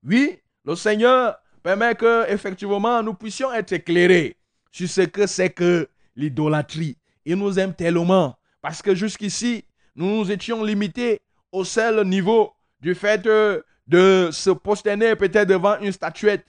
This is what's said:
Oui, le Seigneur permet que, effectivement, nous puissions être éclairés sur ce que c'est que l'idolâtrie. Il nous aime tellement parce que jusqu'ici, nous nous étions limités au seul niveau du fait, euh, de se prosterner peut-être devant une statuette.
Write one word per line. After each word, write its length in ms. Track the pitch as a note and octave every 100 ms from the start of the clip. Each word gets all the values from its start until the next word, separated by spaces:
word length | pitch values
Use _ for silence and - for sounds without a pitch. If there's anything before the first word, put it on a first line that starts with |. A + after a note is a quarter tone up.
Oui, 360 | B2+ A3+ C#4+ F#4 _ _ C3
le 100 | E3+
Seigneur 640 | G#3+ G#3+ A#3 B3+ A#3+ - _ _
permet 320 | E3+ G3 A#3 A3+
que, 340 | A#3 A#3 A3+
effectivement, 720 | G3+ G3+ F#3+ G3+ G3+ A3 A#3+
nous 100 | A3
puissions 380 | G3 A3 - C4
être 220 | A#3 G3
éclairés 640 | F3 - E3+ F3 F3+ C#3 - _ _ _
sur 160 | - F3+
ce 140 | -
que 260 | G#3+ G3+ G3+
c'est 220 | - F#3
que 400 | - F3 F3 D3+ _ _ -
l'idolâtrie. 840 | D3 B2+ D3+ D3+ C#3+ D#3 D#3+ - _ _ -
Il 100 | F3+
nous 240 | G3+ F#3+
aime 140 | F#3+
tellement 640 | E3+ E3+ E3+ E3+ F#3+ D3 - _ _
parce 200 | C#3+ D#3+
que 140 | G3+ F#3+
jusqu'ici, 680 | G#3 - G#3 - A#3+ A3+ - _ _ -
nous 220 | F3+ A3
nous 140 | F#3+
étions 320 | G3+ - A3+
limités 560 | G#3+ G#3 G#3 G3 A#3+ G#3 _ _ _
au 140 | F#3+ F#3
seul 400 | - A3+ A3 F#3+
niveau 480 | F#3+ F#3 A3+ G#3 _ _ _
du 160 | D3+ F3+
fait, 300 | G#3 G#3+ A3
euh, 340 | G#3+ G#3+ F3+ - _ -
de 440 | E3+ F#3+ F#3+ F3
se 180 | D3+ G3
prosterner 680 | F#3 G3 G#3 G#3+ G3+ A3+ G#3+
peut-être 320 | G3 G#3 G3
devant 280 | F#3+ F#3+ G#3
une 120 | G3+
statuette. 540 | F3+ E3 - G#3 G3+